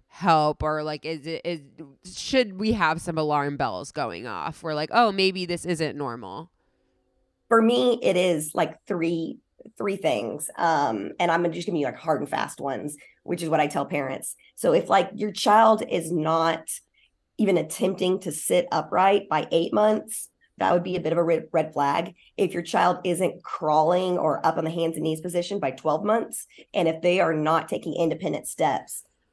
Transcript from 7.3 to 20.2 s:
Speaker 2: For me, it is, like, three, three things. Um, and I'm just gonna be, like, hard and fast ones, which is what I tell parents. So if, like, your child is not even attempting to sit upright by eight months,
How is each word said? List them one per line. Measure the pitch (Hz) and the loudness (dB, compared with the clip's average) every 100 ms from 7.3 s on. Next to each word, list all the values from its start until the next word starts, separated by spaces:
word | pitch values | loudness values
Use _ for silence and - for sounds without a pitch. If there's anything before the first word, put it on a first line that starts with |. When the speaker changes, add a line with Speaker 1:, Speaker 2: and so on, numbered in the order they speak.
| _ - | _ 2
Speaker 2:
For | 226 | 4
me, | 226 247 254 233 | 6 4 4 2
it | 226 180 | 2 2
is, | 185 160 156 | 2 2 -2
like, | - 165 - - | -2 -2 -4 -6
three, | 180 165 170 165 - _ _ - - | -2 -2 -2 -4 -8 _ _ -18 -8
three | 202 196 | -6 -4
things. | 160 120 113 117 - - | -2 -2 -2 -6 -8 -2
Um, | 170 156 139 110 101 - | 0 2 2 -2 -4 -2
and | 175 | 2
I'm | 165 170 | 2 0
just | 165 170 | -2 -4
gonna | 170 | -2
be, | |
like, | 135 - | -2 -4
hard | 160 147 | -2 -2
and | 143 | 0
fast | - - - | -2 -4 -6
ones, | 139 120 147 151 - _ | -6 -6 -6 -10 -18 _
which | - 175 | -8 -6
is | 165 | 0
what | 156 | 2
I | 147 | 2
tell | 151 | 0
parents. | 143 160 135 120 - - _ - | -4 -4 -4 -6 -10 -14 _ -4
So | 180 | 2
if, | 160 - | 2 4
like, | 190 - | 2 2
your | 208 208 | -2 -6
child | 202 214 214 220 220 - | -2 4 6 8 6 2
is | 180 160 | -4 -2
not | 175 156 165 165 160 - - - _ _ _ _ - | 0 2 2 2 0 -4 -14 -14 _ _ _ _ -2
even | 208 180 | 2 2
attempting | 156 - 185 - 185 185 | 0 -2 -2 0 0 0
to | 180 | -2
sit | - - 180 175 | -6 0 0 2
upright | 170 147 - 190 202 - | -2 0 2 4 4 2
by | 151 - | -4 0
eight | 165 170 | 0 2
months, | 202 214 220 - - | 2 4 2 -2 -10